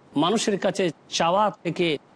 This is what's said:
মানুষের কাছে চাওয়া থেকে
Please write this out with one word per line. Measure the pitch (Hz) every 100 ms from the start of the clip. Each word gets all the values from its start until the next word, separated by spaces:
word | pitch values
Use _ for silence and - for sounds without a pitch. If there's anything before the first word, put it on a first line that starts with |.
| - 139
মানুষের | 160 220 - 196
কাছে | 208 180 185 - -
চাওয়া | - 165 190 214 -
থেকে | 175 156 170 143 -